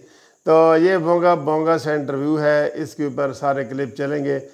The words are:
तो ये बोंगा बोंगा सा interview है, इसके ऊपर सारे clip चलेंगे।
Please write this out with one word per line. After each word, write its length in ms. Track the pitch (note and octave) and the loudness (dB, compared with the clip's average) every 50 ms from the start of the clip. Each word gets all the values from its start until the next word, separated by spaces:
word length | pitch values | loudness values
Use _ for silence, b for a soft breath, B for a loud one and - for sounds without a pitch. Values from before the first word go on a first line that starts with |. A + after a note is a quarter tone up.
| b b b b b b b b - | b b b b b b b b 0
तो 300 | E3+ D#3+ D#3+ D#3+ D#3+ D#3+ | 2 4 6 6 6 6
ये 220 | D#3+ E3 F#3 F#3+ F#3 | 4 4 4 2 2
बोंगा 360 | D#3+ E3 F3 F3 E3+ F3 F3 | 0 0 0 2 4 2 2
बोंगा 420 | E3 C#3+ D3 D#3 D#3 D#3+ D#3+ E3 D#3+ | 2 0 -2 -2 0 0 0 0 0
सा 160 | - D#3 D3+ | 0 -2 -4
interview 420 | D3+ C#3+ C3 C#3 C3+ C#3 D3 D#3 | -4 -4 -4 -4 -4 -2 -2 -2
है, 320 | D3+ D3+ D3 D3+ D3 D3 D3 | 0 2 2 2 2 0 -2
इसके 360 | - - D#3+ - - - D3+ | -4 -6 -10 -10 -8 -6 -6
ऊपर 260 | C#3+ B2 C3 C#3+ C#3 B2+ | -6 -4 -4 -4 -4 -4
सारे 320 | - D3 C#3+ C#3 C#3 C#3 | -4 -2 -2 -2 -2 -4
clip 300 | A#2 C3 C3 C#3 B2+ A2 C#3 | -6 -6 -6 -6 -6 -6 -6
चलेंगे। 440 | C#3+ C#3 D3 D3 C#3 C#3 C#3 C3+ C3+ B | -6 -4 -4 -4 -4 -4 -4 -6 -6 B